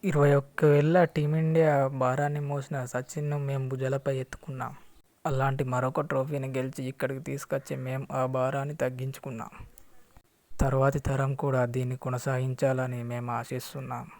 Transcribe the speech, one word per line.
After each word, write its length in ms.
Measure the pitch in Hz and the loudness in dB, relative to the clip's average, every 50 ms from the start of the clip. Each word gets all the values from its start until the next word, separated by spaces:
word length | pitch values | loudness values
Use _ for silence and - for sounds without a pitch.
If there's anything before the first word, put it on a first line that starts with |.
| - | 0
ఇరవై 300 | 190 147 147 143 143 143 | 2 4 6 6 6 6
ఒక్క 300 | 143 139 - _ - - | 4 2 0 _ 4 6
ఏళ్ల 400 | 151 143 147 147 156 165 180 175 | 6 8 8 6 6 6 6 4
టీమిండియా 800 | 160 - 156 147 147 156 160 160 160 160 160 160 156 147 139 139 | 4 4 0 0 2 2 2 2 4 4 6 6 6 6 4 4
భారాన్ని 540 | 135 143 131 131 127 127 139 143 147 147 147 | 2 2 2 2 2 2 2 0 0 0 -2
మోసిన 440 | 143 139 143 143 135 - 156 135 127 | -2 -2 -4 -4 -4 -4 -4 -6 -4
సచిన్ను 540 | 123 - 123 127 - - 151 147 147 147 147 | -4 -4 -6 -6 -4 -6 -4 -2 -2 -2 -2
మేం 300 | 143 139 139 135 135 131 | -2 -2 -2 -2 -2 -2
భుజాలపై 480 | 135 131 131 131 135 139 135 143 135 | -4 -2 -2 0 -2 0 0 -2 -2
ఎత్తుకున్నాం. 580 | 131 127 - - - - - 135 127 123 123 139 - - - - - - _ _ _ _ | -2 -4 -6 -10 -14 -12 -10 -8 -8 -8 -8 -10 -12 -18 -20 -20 -20 -20 _ _ _ _
అలాంటి 380 | 160 139 131 135 135 135 135 147 | -2 0 2 2 2 2 0 -2
మరొక 360 | 127 123 123 127 131 - - | 0 0 0 0 0 0 -2
ట్రోఫీని 480 | 147 - 143 135 131 147 147 139 135 135 | -2 0 0 0 0 0 -2 -4 -4 -2
గెలిచి 360 | 131 131 131 131 131 - 131 | -2 -2 -2 -2 -4 -6 -6
ఇక్కడికి 360 | 127 131 _ - 127 135 135 | -6 -4 _ -4 -4 -4 -4
తీసుకొచ్చి 560 | - - 135 139 - - - 139 - - 147 | -6 -6 -6 -6 -4 -4 -4 -4 -4 -4 -8
మేం 300 | 131 127 127 131 131 120 - 139 | -6 -4 -4 -4 -6 -6 -4 -2
ఆ 140 | 135 131 | -2 -2
భారాన్ని 480 | 127 131 131 127 131 135 139 135 143 147 | 0 0 0 0 0 0 -2 -4 -4 -4
తగ్గించుకున్నాం. 760 | 160 - 127 127 127 127 135 135 - - 135 127 113 - - - - - - - - - - - - - _ _ - - _ _ _ _ _ - - | -2 -2 -4 -2 -4 -6 -6 -8 -8 -10 -10 -8 -8 -10 -12 -12 -16 -18 -18 -18 -20 -20 -20 -20 -20 -20 _ _ -20 -20 _ _ _ _ _ -2 0
తర్వాతి 380 | - 135 127 135 139 139 139 143 | 0 2 4 4 4 4 2 2
తరం 360 | - - 139 135 135 135 139 | -2 -2 0 0 0 0 -2
కూడా 300 | 131 - 143 131 127 123 | -2 -2 0 2 2 0
దీన్ని 320 | 120 120 127 127 123 127 | 0 0 -4 -4 -4 -6
కొనసాగించాలని 1040 | 123 - 127 127 123 - 139 131 127 131 131 127 - - 135 131 127 131 127 123 120 120 | -6 -6 -6 -6 -4 -2 -2 -2 0 -2 -2 -2 0 0 0 2 0 -2 -4 -4 -6 -6
మేం 280 | 120 120 120 120 120 | -6 -6 -6 -6 -4
ఆశిస్తున్నాం 760 | 117 117 117 - 131 123 - - - 143 131 123 127 120 127 - - - | -4 -6 -6 -6 -8 -8 -8 -8 -12 -12 -10 -8 -8 -10 -10 -12 -18 -20